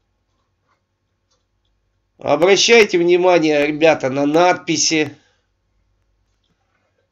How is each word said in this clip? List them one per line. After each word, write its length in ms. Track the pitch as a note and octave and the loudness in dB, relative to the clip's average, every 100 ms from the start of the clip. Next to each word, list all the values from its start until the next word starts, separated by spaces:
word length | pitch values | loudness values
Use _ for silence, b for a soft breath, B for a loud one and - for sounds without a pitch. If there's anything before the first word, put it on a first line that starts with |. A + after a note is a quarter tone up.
| _ _ _ _ _ _ _ _ _ _ _ _ _ _ _ _ _ _ _ _ _ - | _ _ _ _ _ _ _ _ _ _ _ _ _ _ _ _ _ _ _ _ _ -10
Обращайте 800 | - D3 F3 G3+ - A#3 G#3 F3 | -4 0 2 2 2 2 2 0
внимание, 680 | E3+ F3 F3+ F3 D#3 D3 D3 | 0 2 2 2 0 -2 -2
ребята, 440 | D3+ D#3+ D3 C3+ | 0 0 0 -4
на 160 | C#3 C#3+ | -4 -2
надписи. 880 | D#3+ F3+ F3 - D#3 - D#3 C3+ - _ _ _ _ _ _ _ _ _ _ _ _ _ _ _ _ _ _ _ | 0 0 -2 -4 -4 -2 -2 -4 -10 _ _ _ _ _ _ _ _ _ _ _ _ _ _ _ _ _ _ _